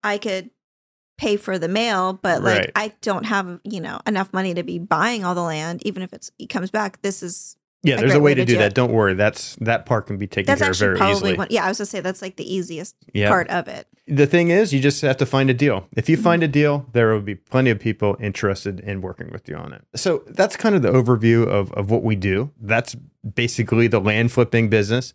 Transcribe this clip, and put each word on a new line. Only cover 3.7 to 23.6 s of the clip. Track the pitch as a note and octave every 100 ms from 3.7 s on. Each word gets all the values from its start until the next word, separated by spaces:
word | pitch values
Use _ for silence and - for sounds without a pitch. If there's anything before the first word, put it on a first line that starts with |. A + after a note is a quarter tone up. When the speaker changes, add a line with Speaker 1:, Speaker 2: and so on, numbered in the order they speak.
| G3
Speaker 1:
know, | D#3+ - -
enough | G3+ F#3+
money | F#3 F#3+
to | F3
be | F3 F3
buying | F3 D#3 G#3 A#3+
all | F3+
the | F3
land, | E3+ D#3 D#3+ E3+ G3+
even | F#3+
if | F#3
it's, | - - _
it | -
comes | - F#3
back," | G#3+ G3+ -
this | G3 F#3+
is | F3 E3+ - - _ _
Speaker 2:
Yeah, | - B2+
Speaker 1:
a |
Speaker 2:
there's | A#2
a | C#3+
Speaker 1:
great |
Speaker 2:
way | D3
Speaker 1:
way | C3
Speaker 2:
to |
Speaker 1:
to | A#2+
Speaker 2:
do |
Speaker 1:
do | A2+
Speaker 2:
that. | G#2
Speaker 1:
it. |
Speaker 2:
Don't | G2+ B2
worry. | A2+ G2+
That's, | F#2 G#2 - - -
that | A#2 A#2 -
part | A#2 -
can | G2+
be | G2+
taken | - -
Speaker 1:
That's | -
Speaker 2:
care | F#3+
of |
Speaker 1:
actually | F2 G2+
Speaker 2:
very | F2+
Speaker 1:
probably | G3 G3+
Speaker 2:
easily. | G3 F#3
Speaker 1:
one, | F#3+
yeah, | A3 F#3
I |
was | G3
gonna | G#3
say | G3+
that's, | F3+ F#3+
like, | F#3+ F#3
the | -
easiest | F#3+ F3 D#3+ F#3 - -
Speaker 2:
Yeah. | - G#2
Speaker 1:
part | G3 E3+
of | F3 D#3+
it. | - - _ -
Speaker 2:
The | C#3+ C#3+
thing | F3 E3+
is, | F3 G#3+
you | C#3
just | C#3 C#3
have | D3 C3
to | C#3
find | C3+ C3+
a |
deal. | B2 C#3+ G2 - -
If | -
you | E3
Speaker 1:
Mm-hmm. |
Speaker 2:
find | G#3+ E3+
a | D#3+
deal, | C#3+ D3 C#3+ B2+
there | A#2 A2+
will | A2
be | G2+ G2
plenty | _ C3 C3
of | G#2
people | A#2 G#2+ G#2 G2
interested | G#2 G2 G#2 F#2+ G2+ F#2+
in | G#2 G2
working | F#2 F2+ -
with | - -
you | D#2
on | D#2
it. | B1+ _ C#3+
So | F#3+ D#3+ -
that's | A#2+ F#3 -
kind | A3+ G3+
of |
the | A#2+
overview | B2+ A#2+ A#2+ A2+ A#2 A2+
of, | G2+ G2
of | - G2
what | A2+
we | - G#2
do. | G2 F#2+ C#3 _
That's | A2 A2+ B2 A#2 - _ -
basically | - A#2 -